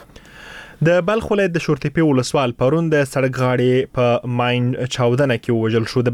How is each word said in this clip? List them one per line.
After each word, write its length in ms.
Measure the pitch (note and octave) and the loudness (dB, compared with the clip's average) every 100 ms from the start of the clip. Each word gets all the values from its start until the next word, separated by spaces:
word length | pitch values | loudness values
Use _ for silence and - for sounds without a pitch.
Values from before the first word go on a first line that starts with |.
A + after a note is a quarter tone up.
| - - - - - - - - | -20 -20 -20 -20 -20 -20 -20 -2
د 160 | D#3 F3 | 2 2
بلخ 320 | F3 A3+ - | 2 -2 0
ولایت 180 | G#3 F#3+ | 0 0
د 120 | E3 | -2
شورتپې 380 | - C#3+ D3 D#3+ D#3+ | -2 -2 -2 0 2
ولسوال 460 | C3 B2 D3+ B2+ | 2 0 0 -2
پرون 360 | - B2+ D#3+ E3 | 0 0 2 2
د 160 | D3+ | 0
سړک 320 | C#3 C#3 C3 B2+ | 0 -2 -2 0
غاړې 500 | B2+ B2 B2 B2+ - | 0 2 2 2 0
په 400 | B2+ A#2+ A#2 B2+ B2 | 0 2 2 0 -2
ماین 260 | A#2+ B2 B2 B2+ B2+ | 0 0 -2 -2 -6
چاودنه 460 | - A#2+ B2 C#3+ A2+ | -2 0 2 0 -2
کې 140 | - | -2
ووژل 340 | A#2 A2+ A#2 A2+ | 0 2 0 0
شو. 100 | B2+ | 0
د 60 | A#2+ | 0